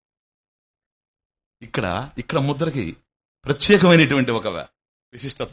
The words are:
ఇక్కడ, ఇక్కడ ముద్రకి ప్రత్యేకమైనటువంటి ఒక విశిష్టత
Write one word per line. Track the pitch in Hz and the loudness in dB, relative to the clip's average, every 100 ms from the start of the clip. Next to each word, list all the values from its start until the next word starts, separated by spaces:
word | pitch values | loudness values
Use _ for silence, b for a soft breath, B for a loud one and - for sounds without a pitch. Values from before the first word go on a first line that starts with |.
| _ _ _ _ _ _ _ _ _ _ _ _ _ _ _ _ | _ _ _ _ _ _ _ _ _ _ _ _ _ _ _ _
ఇక్కడ, | 113 - 95 92 139 - | -10 -6 -4 -6 -8 -12
ఇక్కడ | - 151 139 | -6 -4 -2
ముద్రకి | 139 160 139 87 - _ _ _ _ - | -2 -4 -4 -8 -10 _ _ _ _ -6
ప్రత్యేకమైనటువంటి | 143 - 202 180 170 139 139 120 113 | -2 4 6 6 6 6 2 0 -2
ఒక | 107 82 - _ _ _ _ | -4 -8 -12 _ _ _ _
విశిష్టత | 120 135 - 120 | -16 -14 -10 -10